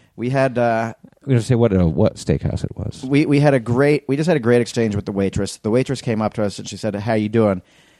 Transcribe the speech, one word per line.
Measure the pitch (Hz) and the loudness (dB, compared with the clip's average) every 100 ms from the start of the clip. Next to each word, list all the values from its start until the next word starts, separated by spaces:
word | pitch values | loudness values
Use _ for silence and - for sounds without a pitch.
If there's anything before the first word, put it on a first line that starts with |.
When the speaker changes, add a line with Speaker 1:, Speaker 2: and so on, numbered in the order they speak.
| _ - | _ -8
Speaker 1:
We | 120 | -4
had, | 135 131 120 | 0 0 0
uh, | 117 113 113 - - _ | 0 0 -4 -8 -20 _
Speaker 2:
We're | - | 0
gonna | 120 | 0
say | 107 | 2
what, | 117 117 | 2 4
uh, | 95 85 | 4 2
what | 78 107 | 2 0
steakhouse | - - 69 - - | 0 -2 -2 -2 -4
it | - | -6
was. | - - - 131 | -8 -12 -10 -2
Speaker 1:
We, | 143 | 0
we | 151 143 | 2 4
had | 147 | 4
a | 135 | 2
great, | 110 120 143 147 - | 0 2 2 2 0
we | 139 | -2
just | 160 | 0
had | |
a | 156 | 0
great | 117 120 | 2 2
exchange | 113 120 113 | 2 -2 -2
with | 101 | -2
the | 101 | -4
waitress. | 98 95 101 98 - | -2 -2 -2 -6 -6
The | 107 | -2
waitress | 120 131 127 | 0 0 -4
came | 123 110 | -4 -2
up | 107 | -2
to | - | -2
us | 101 - | -4 -6
and | 98 | -12
she | |
said, | 101 110 | -8 -6
"How | 101 117 | -4 -2
you | 110 107 | -2 0
doing?" | 113 104 92 - _ _ | 2 2 0 -6 _ _